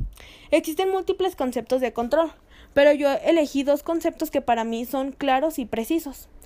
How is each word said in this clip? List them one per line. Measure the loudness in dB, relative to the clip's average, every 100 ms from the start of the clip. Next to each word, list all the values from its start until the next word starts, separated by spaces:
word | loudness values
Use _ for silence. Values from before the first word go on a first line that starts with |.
| 0 -10 -20 -20 -2
Existen | 0 0 -2 -2
múltiples | -2 -2 -2 -2
conceptos | -2 -4 -4 -2 -2
de | -2
control, | -4 0 0 0 -4 _ -20 -2
pero | 4 6
yo | 6 2 0
elegí | 2 2 2 0
dos | 0 0
conceptos | 0 -2 -2 -4 -4
que | -2
para | 0 0
mí | -2 -6
son | -4 -4 -6
claros | -4 0 0 0 -2
y |
precisos. | -6 -4 -2 -2 -4 -14 -18 -20